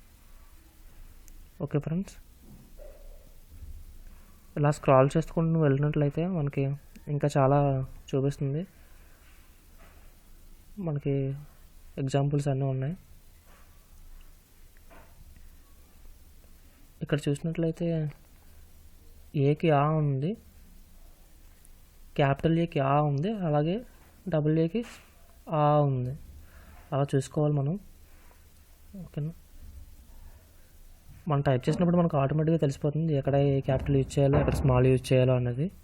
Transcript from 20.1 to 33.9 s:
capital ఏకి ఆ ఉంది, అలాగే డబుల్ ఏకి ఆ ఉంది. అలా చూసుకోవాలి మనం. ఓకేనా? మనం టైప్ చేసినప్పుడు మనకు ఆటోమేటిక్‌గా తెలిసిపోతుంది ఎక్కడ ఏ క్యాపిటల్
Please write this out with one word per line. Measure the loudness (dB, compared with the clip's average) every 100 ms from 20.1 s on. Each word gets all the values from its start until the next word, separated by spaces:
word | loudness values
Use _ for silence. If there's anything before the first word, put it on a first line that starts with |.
| 0 -2 -6 -12 -20 -20 -20 -20 -20 -20 -20 -20 -20 -20 -20 -20 -20 -20 -20 -8 0
capital | 2 2 2 2 0
ఏకి | 0 2
ఆ | 2 2
ఉంది, | 0 -2 -4 0
అలాగే | 0 0 -2 -8 -18 -20 -14 -4
డబుల్ | -2 2 2 2
ఏకి | -2 -6 -12 -20 -20 -20 -20 -6 0 4
ఆ | 4 4
ఉంది. | 0 -4 -8 -14 -20 -20 -20 -20 -20 -6
అలా | -2 0
చూసుకోవాలి | 0 0 0 2 2
మనం. | 0 -4 -8 -20 -20 -20 -20 -20 -20 -20 -20 -20 -20 -18
ఓకేనా? | -12 -8 -8 -10 -18 -20 -18 -18 -18 -20 -20 -20 -20 -20 -20 -20 -20 -20 -20 -20 -20 -12 -2
మనం | 0 2
టైప్ | 0 0
చేసినప్పుడు | 0 2 4
మనకు | 2 2
ఆటోమేటిక్‌గా | 0 2 2 2
తెలిసిపోతుంది | 0 0 -2 -2 0 0
ఎక్కడ | 2 2 2
ఏ | 2 0
క్యాపిటల్ | -2 2